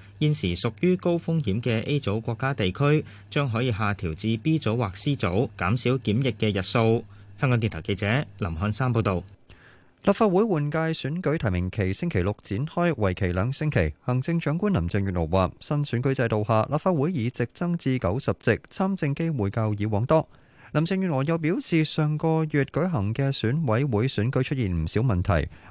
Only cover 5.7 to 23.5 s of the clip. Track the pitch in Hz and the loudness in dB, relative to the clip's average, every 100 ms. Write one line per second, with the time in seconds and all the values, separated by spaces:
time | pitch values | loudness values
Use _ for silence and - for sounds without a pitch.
5.7 | 120 120 131 - 107 135 104 107 98 92 | 2 0 0 0 0 0 0 0 0 0
6.7 | 123 113 117 - - - - 135 120 110 | 2 4 2 -2 -18 -16 -2 0 2 0
7.7 | 82 - 98 101 127 - - 95 80 101 | -4 -4 -2 0 0 -2 -6 -6 -2 -2
8.7 | 107 131 117 104 90 85 - - - - | 0 0 2 2 -2 -4 -18 -20 -20 -20
9.7 | - - _ - 202 220 180 226 165 147 | -20 -20 _ 2 4 4 4 2 2 0
10.7 | 156 160 160 131 170 160 160 107 90 90 | 0 0 -2 -4 -2 -2 0 0 0 -2
11.7 | - 92 95 175 101 90 107 - 101 151 | 0 -2 0 0 0 0 -2 -4 -4 -4
12.7 | - 175 131 98 92 92 87 113 139 156 | 0 0 2 0 2 0 0 -2 -2 0
13.7 | 123 78 - - 127 127 170 147 165 208 | 2 0 -2 -2 -2 0 -2 0 0 0
14.7 | 165 87 104 98 90 80 95 90 - - | 0 0 0 0 0 2 2 2 -2 -4
15.7 | 147 143 120 135 135 117 110 104 110 - | -2 -2 -2 0 0 0 0 2 2 2
16.7 | 147 190 165 151 175 113 - 120 - 175 | 0 0 2 0 0 -2 -2 -4 -2 -4
17.7 | 170 135 131 87 113 - 101 - - - | -2 0 0 0 0 -2 -4 -4 -8 -8
18.7 | - 190 190 151 143 165 143 101 117 110 | -4 -2 -2 -2 -2 -2 -2 -2 -2 -2
19.7 | 104 107 104 120 160 - - - - - | -2 -2 0 2 2 2 -12 -20 -20 -4
20.7 | 151 165 190 185 135 135 165 156 226 - | -2 0 0 0 0 0 0 0 -2 0
21.7 | 165 156 - 151 151 165 160 156 147 135 | 0 0 0 0 0 0 0 2 0 0
22.7 | 139 180 151 98 110 139 131 110 | 0 0 0 0 0 -2 0 0